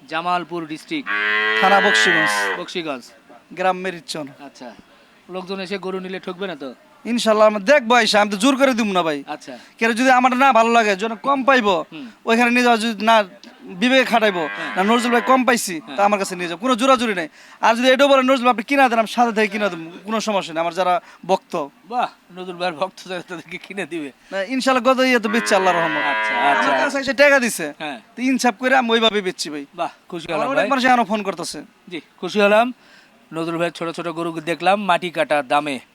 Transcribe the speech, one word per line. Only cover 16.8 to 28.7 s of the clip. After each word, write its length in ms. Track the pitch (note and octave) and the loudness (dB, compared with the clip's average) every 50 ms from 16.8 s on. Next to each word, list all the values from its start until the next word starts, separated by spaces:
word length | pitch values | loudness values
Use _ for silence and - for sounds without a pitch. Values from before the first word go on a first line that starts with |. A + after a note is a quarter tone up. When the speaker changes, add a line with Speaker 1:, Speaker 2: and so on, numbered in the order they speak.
| A#3+ C4+ C4+ A#3+ A#3+ A#3 G3+ | 4 2 4 2 2 -2 -2
Speaker 2:
নেই। 120 | F3+ E3 D3 _ - - - - - | -4 -6 -8 _ -20 -20 -20 -14 -2
আর 140 | - G#3 A#3 | 2 2 2
যদি 120 | A#3 B3 C4 | 4 4 2
এটাও 180 | C4 B3+ C#4+ C#4+ | 4 4 6 4
বলে, 160 | C#4 C4+ B3+ | 6 4 4
"নজরুল, 240 | B3+ C4+ C4+ A#3 B3 | 2 2 2 2 0
আপনি 160 | A#3+ G#3 A3+ | 0 0 -2
কিনা 260 | - C#4+ C#4 C4+ B3+ | -2 2 4 4 4
দেন", 100 | A3 A3+ | 4 0
আমি 80 | A3 G3+ | 0 -2
সাথে 240 | - A#3 A#3+ A#3 | 0 0 0 2
থেকে 160 | A3 G3+ A3 G#3 | 2 0 0 0
কিনা 220 | F#3 A3 G#3 G3+ | 0 -2 -4 -4
দেবো, 220 | F3 E3 E3 E3 F3 G3+ - | -4 -6 -12 -14 -16 -16 -10
কোনো 140 | G3 A3 A3 | -6 -6 -4
সমস্যা 340 | G3 G#3+ G#3+ F#3+ E3 D3+ E3 | -4 -2 -2 -2 -4 -4 -6
নেই। 80 | D#3 | -4
আমার 120 | E3 E3+ E3 | -4 -4 -2
যারা 280 | E3+ F#3 F3+ F3+ E3+ - - - - - | -2 0 0 0 -2 -2 -8 -20 -20 -2
ভক্ত, 420 | D#3+ F#3+ F#3+ _ _ - F3 D3 C#3 _ _ _ | -2 -2 -2 _ _ -8 -8 -8 -8 _ _ _
Speaker 1:
বাহ, 240 | F3 A3+ B3 A3 - - _ _ _ F3 | -10 -4 -4 -4 -4 -6 _ _ _ -16
নজরুল 220 | F3+ F#3 F#3 F3+ E3+ | -14 -14 -12 -10 -6
ভাইয়ের 200 | F3 F#3 E3+ D3 | -6 -6 -4 -4
ভক্ত 320 | F#3+ F#3+ _ - - F3+ | -6 -6 _ -14 -14 -12
যারা, 120 | F#3 F3+ | -10 -10
তাদেরকে 360 | - - F#3 E3 D3 - F3 F3 | -10 -12 -14 -14 -14 -14 -14 -14
কিনে 280 | - - F#3+ G3 F#3 | -14 -12 -10 -10 -8
দিবে। 260 | C#3+ D#3+ E3+ D3 C#3 - _ _ _ | -8 -8 -8 -10 -10 -12 _ _ _
Speaker 2:
না, 120 | - D4 D4 | -8 -8 -6
ইনশাল্লাহ, 400 | F#3 C4 C4 - C4+ C4 B3+ A3+ | -4 -4 -2 0 0 0 2 2
গত 160 | B3+ C4 A#3+ | 2 2 4
ইয়ে 200 | C4 C4 B3 A#3+ | 2 2 2 2
তো 100 | G3+ A3+ | 0 0
বেচছে 260 | G#3 A#3 A3 - A3+ | -2 0 0 2 2
আল্লাহর 220 | F#3+ F#3+ F#3+ F3 - | 2 4 2 2 2
রহমত। 200 | E4 D#4+ D#3 D3+ | 0 0 -2 -2
Speaker 1:
আচ্ছা, 520 | C#4+ C#4+ C#4+ C#4+ C#4+ C#4+ - - - F4+ | -2 -2 -2 -2 -2 -2 -2 0 2 2
আচ্ছা। 220 | F4 - D4+ - | 2 2 2 0
Speaker 2:
আমার 120 | - - C#4 | 0 0 0
কাছে 140 | C#4+ C4+ C#4 | -2 -2 -4
এসে 160 | C4+ A#3+ C4+ | -4 -4 2
টাকা 260 | G#3+ C#4+ C#4+ C#4 C#4 | 4 4 6 6 4
দিছে, 340 | B3 A3+ F#3 - E3+ D3 C#3+ _ | 2 0 -4 -4 -8 -8 -8 _
Speaker 1:
হ্যাঁ। 220 | D#3+ D3+ C#3 A2+ - _ _ | -10 -10 -10 -12 -16 _ _
Speaker 2:
তো 60 | - | -6
ইনসাফ 340 | A#3+ C4 C4+ A#3+ - B3 A#3 - | -2 -2 0 2 0 0 -2 0
করে 160 | B3+ B3+ | -2 2